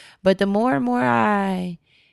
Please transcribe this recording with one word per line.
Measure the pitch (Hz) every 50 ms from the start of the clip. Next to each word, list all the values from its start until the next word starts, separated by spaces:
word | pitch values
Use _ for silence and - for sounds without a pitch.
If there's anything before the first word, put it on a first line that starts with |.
| - - - _
But | - 190 190 190
the | 202
more | 196 196 208 233 254 277
and | 277 247
more | 247 247 247
I | 254 247 233 233 220 214 208 202 196 196 190 185 180 180 170 - _ _ _ _ _ _